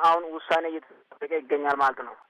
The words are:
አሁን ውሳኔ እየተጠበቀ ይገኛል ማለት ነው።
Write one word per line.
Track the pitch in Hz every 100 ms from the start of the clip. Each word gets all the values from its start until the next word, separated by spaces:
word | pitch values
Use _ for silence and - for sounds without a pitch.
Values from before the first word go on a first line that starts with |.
አሁን | 165 170 165
ውሳኔ | 160 - 165 165
እየተጠበቀ | 160 - - _ - 147
ይገኛል | 160 127 143 143 143
ማለት | 135 131
ነው። | 123 -